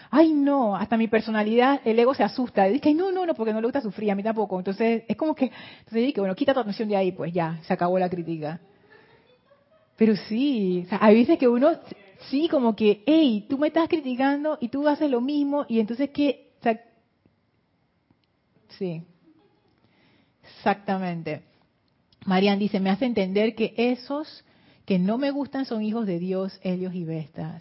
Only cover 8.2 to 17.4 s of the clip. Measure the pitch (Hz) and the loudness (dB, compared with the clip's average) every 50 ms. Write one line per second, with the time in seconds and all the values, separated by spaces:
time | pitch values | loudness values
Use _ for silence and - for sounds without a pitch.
8.2 | 165 165 165 160 151 147 165 - - _ _ _ _ _ - - _ _ _ _ | -6 -6 -8 -6 -6 -8 -8 -10 -16 _ _ _ _ _ -20 -20 _ _ _ _
9.2 | _ _ _ _ _ _ _ _ _ _ _ _ _ _ _ - 220 220 214 - | _ _ _ _ _ _ _ _ _ _ _ _ _ _ _ 2 2 2 2 0
10.2 | - - 214 233 277 294 262 220 196 185 180 180 175 - 220 196 208 220 214 233 | -4 -6 -4 -2 -2 0 0 0 0 0 0 -2 -4 -4 -2 4 6 8 8 8
11.2 | 240 320 330 - 269 240 240 240 269 320 320 - - - - - - - - - | 6 4 4 4 4 2 4 4 2 2 2 0 -8 -20 -20 -20 -20 -20 -20 -20
12.2 | - - 262 285 320 320 320 285 240 233 214 202 220 208 202 208 - 277 311 320 | -12 -4 -2 -2 0 2 0 2 2 2 0 2 2 2 2 2 2 2 4 4
13.2 | 320 262 220 208 208 - 277 262 302 311 302 330 330 311 349 311 285 254 247 240 | 4 4 2 0 -2 -4 -2 -2 -2 0 0 0 0 0 0 -2 -2 -4 -2 0
14.2 | 269 277 285 285 294 311 294 - - 226 - 277 294 302 294 294 311 285 254 233 | 0 0 0 0 -2 -4 -4 -4 -6 -6 -4 -2 0 0 0 2 0 0 0 0
15.2 | 240 277 294 294 285 277 285 285 269 - 226 226 214 196 233 262 285 277 - 285 | -2 -2 -2 -2 0 0 -2 -2 -2 0 0 0 0 0 -2 -4 -4 -4 0 0
16.2 | 294 285 254 - - _ _ _ - 240 220 220 - _ _ _ _ _ _ _ | 0 0 0 -4 -8 _ _ _ -2 -2 -2 -2 -6 _ _ _ _ _ _ _
17.2 | _ _ _ _ | _ _ _ _